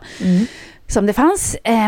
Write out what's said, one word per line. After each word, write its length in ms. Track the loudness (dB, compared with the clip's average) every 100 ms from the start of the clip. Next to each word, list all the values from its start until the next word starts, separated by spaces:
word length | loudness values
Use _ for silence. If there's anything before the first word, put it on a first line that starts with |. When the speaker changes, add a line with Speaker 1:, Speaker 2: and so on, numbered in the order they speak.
| -4 -6
Speaker 1:
Mm. 220 | 0 2 0 -6 -20 -20 -6
Speaker 2:
Som 200 | -2 0
det 60 |
fanns. 440 | 2 2 2 -4 -6
Eh, 100 | 0 0